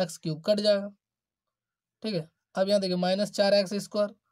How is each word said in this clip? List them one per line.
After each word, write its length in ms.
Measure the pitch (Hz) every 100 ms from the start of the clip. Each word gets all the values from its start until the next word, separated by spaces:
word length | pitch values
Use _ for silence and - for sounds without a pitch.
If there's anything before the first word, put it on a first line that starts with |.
एक्स 160 | 175 -
क्यूब 240 | 170 151
कट 160 | 185 214
जाएगा, 280 | 208 202 202 - _ _ _ _ _ _ _ _ _ _
ठीक 120 | 220
है। 140 | 185 156 _ _
अब 140 | - 190
यहाँ 120 | 202
देखिए, 160 | 190 180
माइनस 320 | 180 190 202
चार 220 | - 202
एक्स 200 | 202 196 202
स्क्वायर 380 | 196 208 208 - _